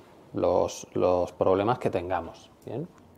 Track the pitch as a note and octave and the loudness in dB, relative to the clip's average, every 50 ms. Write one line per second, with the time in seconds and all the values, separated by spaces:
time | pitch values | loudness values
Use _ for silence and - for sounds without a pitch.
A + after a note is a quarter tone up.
0 | - - - - - - - G2 F2+ F2 F2+ F#2+ F2 F2 - - - - - G2+ | -20 -20 -20 -20 -20 -10 -4 -2 0 2 4 2 2 0 -2 -8 -14 -8 -2 0
1 | G2 F2+ F2+ F2+ F2+ - - - G2 F#2+ F#2 F#2+ G2+ A2+ B2+ - - A2 F#2 F#2+ | 2 2 2 2 0 -2 -2 0 2 4 4 4 2 2 0 0 -2 -2 -2 -4
2 | F2 F#2 F#2 E2+ E2 E2 - - - - - - - - G#2 B2 E3 - - - | -4 -4 -4 -6 -6 -8 -14 -18 -20 -20 -20 -20 -14 -10 -10 -8 -10 -10 -14 -20
3 | - - - | -20 -20 -20